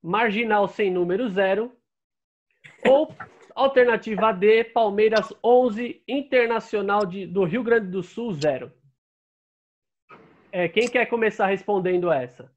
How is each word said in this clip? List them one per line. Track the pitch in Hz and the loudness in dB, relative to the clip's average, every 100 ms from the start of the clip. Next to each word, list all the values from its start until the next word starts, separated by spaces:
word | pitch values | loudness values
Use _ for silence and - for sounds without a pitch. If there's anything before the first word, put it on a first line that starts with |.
Marginal | 170 202 233 202 233 208 196 | -4 0 0 0 0 0 0
Sem | - 202 | -2 -2
Número | 180 175 175 254 | 0 -2 -2 -2
zero. | 185 190 196 240 _ _ _ _ _ _ _ _ _ - _ 240 | 0 0 0 -4 _ _ _ _ _ _ _ _ _ -20 _ 4
Ou | 269 311 - - _ - | 4 2 -8 -20 _ -18
alternativa | - 269 269 247 220 220 202 220 | -2 2 4 4 2 -2 0 0
D, | 190 202 220 | 2 4 4
Palmeiras | 226 247 220 202 220 220 214 - | 2 0 0 2 2 2 -2 -4
onze, | 226 247 254 208 240 - - | 4 4 4 -2 -8 -10 -6
Internacional | 269 262 254 233 226 - 214 202 202 202 | -6 0 0 0 -2 -4 -6 0 0 -2
de, | 190 180 | -6 -6
do | 180 | -2
Rio | 180 214 | 0 -2
Grande | 233 233 190 | 0 0 0
do | 185 | -8
Sul | 180 - 233 | -10 -10 -8
zero. | 160 151 131 123 _ _ _ _ _ _ _ _ _ _ _ _ _ _ - _ _ _ | -2 -2 -2 -8 _ _ _ _ _ _ _ _ _ _ _ _ _ _ -20 _ _ _
É, | 185 175 | -4 -2
quem | - 240 | 0 0
quer | 247 233 | -2 -2
começar | 233 220 214 196 | 0 -2 0 -2
respondendo | 196 - 202 180 180 175 | -2 -2 -2 0 -2 0
essa? | 147 123 - - | -2 -4 -14 -20